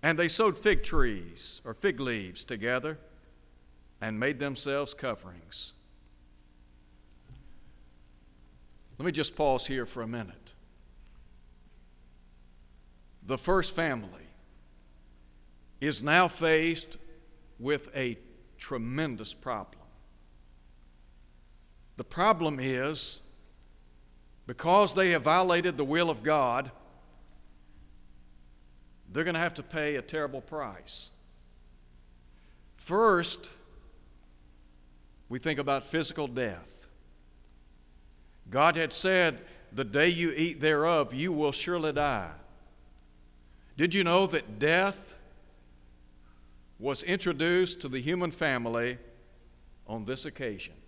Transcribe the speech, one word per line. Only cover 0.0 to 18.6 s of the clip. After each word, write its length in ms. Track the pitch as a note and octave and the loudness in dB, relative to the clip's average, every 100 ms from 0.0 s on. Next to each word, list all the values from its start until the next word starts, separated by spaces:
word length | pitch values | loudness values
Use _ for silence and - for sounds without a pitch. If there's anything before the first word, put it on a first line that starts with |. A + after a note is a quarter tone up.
And 160 | D3 D#3+ | 0 2
they 100 | E3+ | 2
sewed 280 | - A3 - | 4 2 4
fig 280 | G#3 F#3+ | 4 4
trees," 760 | - D#3 B2 G2+ E2+ E2+ - - | 4 4 4 2 -10 -10 -10 -10
or 100 | A#2+ | -12
fig 240 | A2+ G3 B2+ | -2 -2 0
leaves, 460 | C3 A2+ F#2 F2 | -2 -4 -6 -10
together 560 | - A2+ A2+ B2+ D3+ D#3 - - - - - - - - - - | -10 -6 -2 -2 -4 -8 -14 -20 -20 -20 -20 -20 -20 -20 -20 -12
and 160 | A2 A2 | -8 -4
made 180 | B2+ C#3 | -4 -4
themselves 540 | C#3+ C3 C#3+ C#3 C#3+ | -6 -4 -2 -2 -4
coverings. 800 | - C3+ G#2+ F#2 F2 - - - - - - - - - - - - - - - - - - - - - - - - - - - - - - - - - - - - | -6 -6 -8 -12 -20 -12 -8 -8 -10 -20 -20 -20 -20 -20 -20 -20 -20 -20 -20 -20 -20 -20 -20 -20 -20 -20 -20 -20 -20 -20 -20 -20 -20 -20 -20 -20 -20 -20 -20 -20 -6
Let 80 | D#3+ | -4
me 60 | |
just 220 | D3+ D3+ | -2 -4
pause 300 | - D3+ B2+ | 0 2 2
here 220 | - C3+ A#2 | 0 -4 -6
for 160 | B2+ | -8
a 40 | A2+ | -6
minute. 460 | A#2+ G2 F2+ - - - - - - - - - - - - - - - - - - - - - - - - - - - - | -6 -10 -14 -20 -20 -20 -20 -20 -20 -20 -20 -20 -20 -20 -20 -20 -20 -20 -20 -20 -20 -20 -20 -20 -20 -20 -20 -20 -20 -20 -20
The 160 | - C3 | -6 -4
first 360 | - F#3+ E3+ | 2 4 4
family 540 | - D#3+ B2+ G2 - - - - - - - - - - - - - - - - - | 0 -2 -2 -8 -18 -20 -20 -20 -20 -20 -20 -20 -20 -20 -20 -20 -20 -20 -20 -20 -6
is 220 | C#3+ C#3+ | -2 0
now 260 | C#3+ E3 F3+ | 4 4 4
faced 680 | - E3 D#3+ E3 E3 - - - - - - - - | 2 4 4 4 -2 -6 -12 -16 -20 -20 -20 -20 -10
with 380 | A#2+ C#3+ C#3+ C#3+ | -4 -4 -4 -6
a 220 | B2+ A2+ - - - | -4 -6 -16 -20 -20
tremendous 760 | - | -18